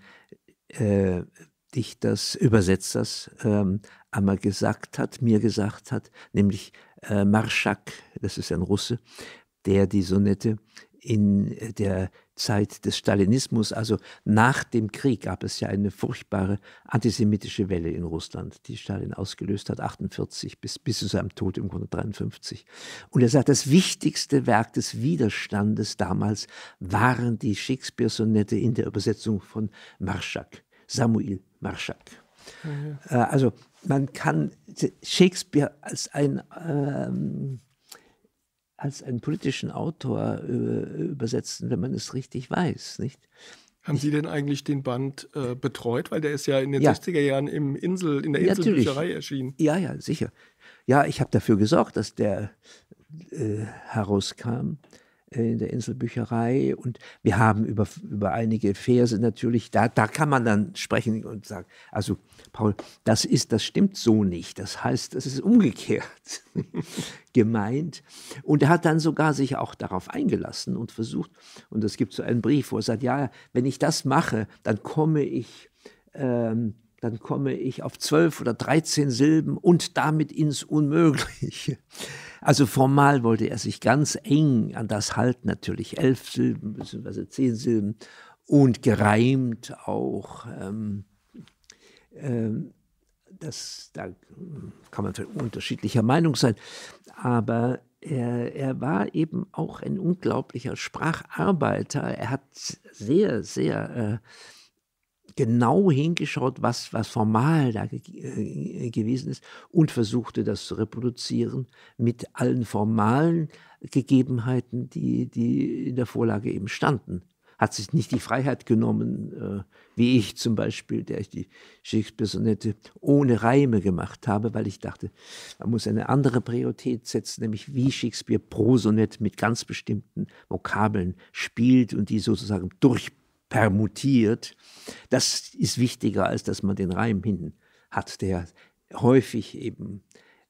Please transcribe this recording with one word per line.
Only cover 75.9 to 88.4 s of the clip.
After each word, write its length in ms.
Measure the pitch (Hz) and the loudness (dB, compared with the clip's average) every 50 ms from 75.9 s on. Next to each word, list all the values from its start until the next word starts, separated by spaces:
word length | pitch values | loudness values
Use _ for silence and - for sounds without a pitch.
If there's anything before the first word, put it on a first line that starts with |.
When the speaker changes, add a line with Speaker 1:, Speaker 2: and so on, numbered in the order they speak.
| _ _ _ _ | _ _ _ _
Speaker 1:
ähm, 600 | - - 139 127 123 120 117 113 110 117 120 107 107 _ _ _ _ _ | -8 -4 -2 0 0 0 0 0 0 -2 -2 -4 -6 _ _ _ _ _
dann 160 | - 117 113 117 | -6 -6 -6 -6
komme 360 | - - 151 143 139 135 127 | -6 -4 -4 -2 -2 -2 -4
ich 280 | - 113 131 - - | -4 -6 -6 -6 -6
auf 160 | - 135 - - | -10 -10 -10 -8
zwölf 420 | - - 151 156 170 160 - - | -2 2 4 4 4 4 2 -2
oder 140 | - 120 113 | -4 -4 -4
dreizehn 560 | - - - 135 160 160 - - 151 143 143 | -2 0 2 2 2 2 0 0 0 0 2
Silben 460 | 120 113 139 156 156 160 147 143 139 | 2 4 4 4 4 4 2 0 -2
und 400 | 139 - - 175 160 - - - 151 | 2 4 6 6 6 4 0 -2 0
damit 320 | 151 156 151 156 151 147 | 0 2 2 0 0 -2
ins 320 | - - 156 147 135 - | 0 0 0 0 0 -2
Unmögliche. 1160 | - - 160 151 151 139 147 165 170 160 135 - - - - - 139 139 - - - - 131 - _ _ - - - - - - - - - - | -4 -2 0 2 2 4 4 4 6 6 4 2 -2 -6 -8 -8 -8 -8 -8 -8 -6 -6 -6 -6 _ _ -16 -14 -12 -12 -12 -14 -16 -18 -18 -2
Also 240 | - - 143 139 143 | 2 4 4 4 4
formal 600 | 107 - 135 131 135 139 143 143 139 143 135 117 | 2 4 4 4 6 6 6 6 6 6 4 4
wollte 260 | 113 113 110 110 - | 2 2 2 0 -2
er 80 | - 113 | -4 -4
sich 220 | - 107 104 - | -4 -6 -6 0
ganz 360 | - 131 127 147 151 - - - | 2 2 4 4 4 0 -2 -4
eng 540 | - - 139 151 156 147 131 113 107 104 - | 0 2 4 4 6 6 4 4 2 0 -4
an 100 | - 113 | -6 -4
das 300 | 101 110 104 104 - - | -2 -2 -2 -2 -2 0
halten, 320 | 110 113 127 120 - - 110 | 2 2 2 2 0 -2 -4
natürlich 500 | - - - - 90 90 110 - - - | -4 -4 -4 -6 -6 -6 -6 -8 -2 2
elf 320 | - 131 131 - - - | 2 2 2 2 -2 -6
Silben 440 | - 123 123 123 113 - - 107 104 | -2 0 0 0 0 -2 -6 -10 -10
beziehungsweise 540 | - - - - 110 110 98 98 101 98 - | -10 -12 -12 -12 -12 -10 -10 -8 -10 -10 -8
zehn 280 | - - 135 127 117 | -2 0 0 0 0
Silben 400 | 110 127 123 113 110 101 101 110 - - - - - - - - _ | 0 0 0 0 2 0 -2 -4 -8 -12 -20 -20 -20 -20 -20 -20 _